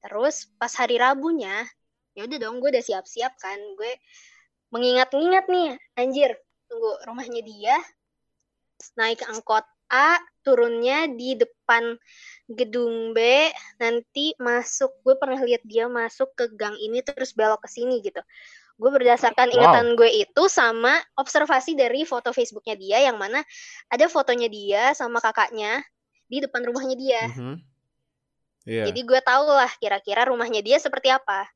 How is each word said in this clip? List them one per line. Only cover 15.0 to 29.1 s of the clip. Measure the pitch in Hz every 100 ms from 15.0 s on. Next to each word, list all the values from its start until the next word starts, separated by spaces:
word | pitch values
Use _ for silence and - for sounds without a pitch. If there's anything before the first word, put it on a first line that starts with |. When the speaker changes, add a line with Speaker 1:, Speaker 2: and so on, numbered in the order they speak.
Speaker 1:
gue | 254 269
pernah | 277 262
lihat | 240 233
dia | 240 220 240
masuk | 240 226 - 269 -
ke | 240 214
gang | 208 214
ini, | 214 233
terus | 254 285 262 -
belok | 214 214
ke | -
sini | - 247 247
gitu. | 196 - - - - - _ _
Gue | 233
berdasarkan | 277 247 240 240 220 254
Speaker 2:
Wow. | 240
Speaker 1:
ingatan | 240 240 240 233
gue | 233 214
itu | 196 - 381
sama | - 240 226 240 320 - -
observasi | 269 302 294 269 262 302
dari | 240 262
foto | 320 247 240 254
Facebooknya | 240 214 - 208
dia, | 190 220 277
yang | 220
mana | 196 262 285 - - - _
ada | 240 330
fotonya | 339 269 240 233
dia | 214 202 202 254 294
sama | 240 233
kakaknya | 226 220 208 220 208 247 - _ _ _ _
di | 262
depan | - 247 240
rumahnya | 240 262 254
dia. | 269 233 226
Speaker 2:
Mhm. | 127 123 165 _ _ _ _ _ _ _ _ _ _ -
Iya. | 113 104
Speaker 1:
Jadi | 240
gue | 240